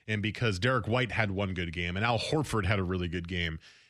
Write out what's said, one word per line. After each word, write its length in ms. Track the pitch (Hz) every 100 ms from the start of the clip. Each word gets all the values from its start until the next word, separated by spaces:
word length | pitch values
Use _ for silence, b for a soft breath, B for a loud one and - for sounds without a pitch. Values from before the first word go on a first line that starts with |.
| -
and 140 | 107
because 360 | 104 92 120 90
Derek 300 | 117 131 95
White 240 | 120 123
had 180 | 90 110
one 220 | 95 98
good 180 | 90 87
game, 240 | 85 87 90
and 100 | 113
Al 120 | 117
Horford 480 | - 151 143 110 95
had 140 | 107
a 40 |
really 260 | 90 92 90
good 180 | 90 85
game. 320 | 90 85 80 B B B